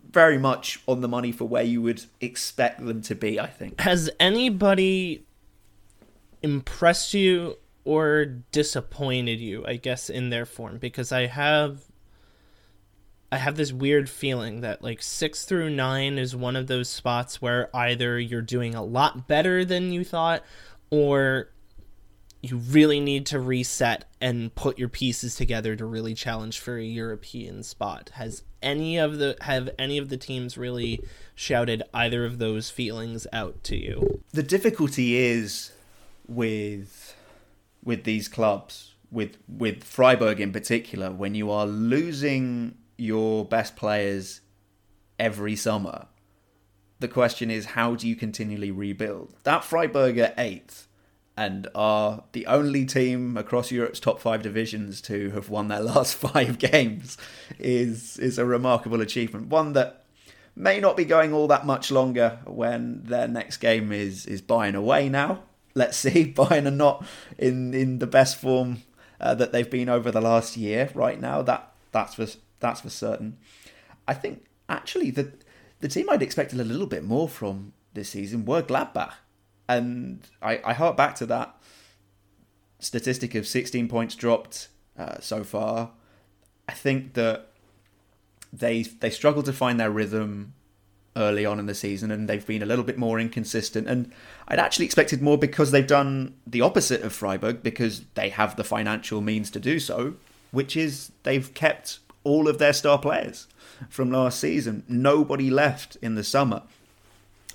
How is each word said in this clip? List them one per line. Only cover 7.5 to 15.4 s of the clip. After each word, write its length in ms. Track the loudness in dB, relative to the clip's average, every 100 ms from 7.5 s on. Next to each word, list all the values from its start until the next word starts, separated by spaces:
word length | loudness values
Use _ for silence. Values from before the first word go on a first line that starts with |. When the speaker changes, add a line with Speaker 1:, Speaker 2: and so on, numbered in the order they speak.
| -10 _ _
Speaker 2:
or 400 | 0 2 4 4 2
disappointed 1120 | -4 -4 0 0 0 -6 -4 -2 0 0 -4
you, 240 | -6 -8 -6
I 100 | -6
guess, 340 | -4 -4 -6
in 200 | -4 -2
their 140 | -4
form? 340 | -6 -10 -12 -8
Because 340 | -8 -6 -2
I 140 | -2 -2
have, 540 | 0 2 2 2 -4 -18 _ _ -20 _ _ _ _ _ _ _ _ _ _ -8
I 80 | -4
have 180 | -2 -2
this 160 | -4
weird 380 | -2 4 4 2
feeling 500 | -4 -4 -4 -6 -6
that, 220 | -8 -6
like, 180 | -8 -8
six 460 | -8 -4 -4 -4